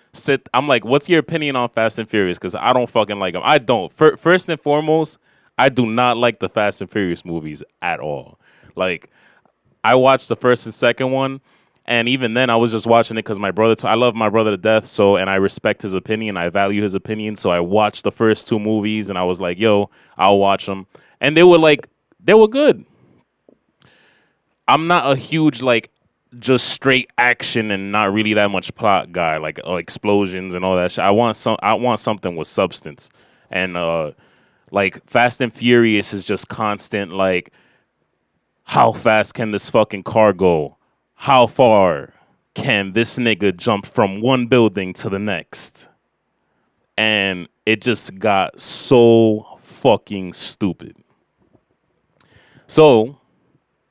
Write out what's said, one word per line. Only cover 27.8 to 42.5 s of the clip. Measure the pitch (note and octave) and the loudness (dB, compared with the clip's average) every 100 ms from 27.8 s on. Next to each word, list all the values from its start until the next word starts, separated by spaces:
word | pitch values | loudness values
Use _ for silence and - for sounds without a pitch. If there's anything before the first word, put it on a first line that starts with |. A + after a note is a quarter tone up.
| G2 | -4
not | G#2 G2+ | -2 0
really | G#2 G#2+ | 0 0
that | G#2 G2+ | 2 0
much | G2 - | -2 -8
plot | - A2 F#2+ - | -4 0 0 -2
guy, | F2 E2 D#2 | -4 -2 -2
like, | D#2 D2+ - | -6 -10 -8
uh, | F2 | -8
explosions | E2+ - G#2 G#2 G2 F#2 F#2 F2+ | -8 -6 0 0 0 -6 -10 -6
and | F#2 | -2
all | F#2 | 0
that | F2+ | -2
shit. | - | 0
I | F#2+ | 2
want | G#2 A#2 A2 | 2 0 -2
some, | A#2 A2 | -4 -2
I | G2+ G#2+ | -2 0
want | B2 A2 | -2 -2
something | - G#2 F#2 E2 | -4 -6 -6 -8
with | D2+ | -6
substance. | - F#2 - D#2 C#2+ - _ _ _ _ | -2 -2 -4 -16 -20 -20 _ _ _ _
And, | F#2 F#2 F2 | -6 -6 -4
uh, | E2+ E2 D2+ - _ _ _ _ _ | -4 -4 -6 -12 _ _ _ _ _
like, | F#2+ F#2+ - _ | -2 -2 -6 _
Fast | A#2+ A#2+ - | 2 2 0
and | A#2+ | -6
Furious | - A#2+ A#2+ A#2 G#2+ G2 | -2 2 4 4 0 -2
is | G2+ - | -8 -6
just | G2 - | -6 -8
constant, | - G#2+ G2+ - G#2 F#2+ | -6 -6 -6 -8 -8 -6
like, | F#2+ F#2+ F2+ F2 _ _ _ _ _ _ _ _ _ _ _ | -2 -2 -2 -6 _ _ _ _ _ _ _ _ _ _ _
"How | - C#3 A#2 | -4 2 2
fast | A2 A#2+ G#2+ G#2 - | 2 2 2 0 -6
can | A2 | -6
this | G2+ - | -6 0
fucking | A#2 G#2+ G2 | 0 0 -4
car | - A2+ G#2+ | -2 2 4
go? | F#2 F#2 E2 C#2+ - _ _ _ _ | 4 2 0 -4 -14 _ _ _ _
How | - C3 A#2+ | 2 4 4
far | - B2 G#2+ F#2 D2 C2 _ _ _ _ | 4 4 6 4 0 -8 _ _ _ _